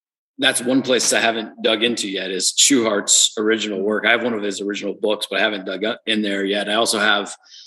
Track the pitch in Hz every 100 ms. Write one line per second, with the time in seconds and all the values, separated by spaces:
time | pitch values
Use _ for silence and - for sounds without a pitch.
0 | _ _ _ - 135 127 123 131 127 120
1 | - 113 117 113 110 - 110 110 117 117
2 | 104 95 92 92 - - - 131 110 104
3 | - - - - 107 110 107 95 101 104
4 | 104 117 117 110 104 95 101 98 101 92
5 | 107 104 - 95 107 101 98 92 107 120
6 | - 110 104 98 98 101 101 107 113 107
7 | 107 101 95 - _ -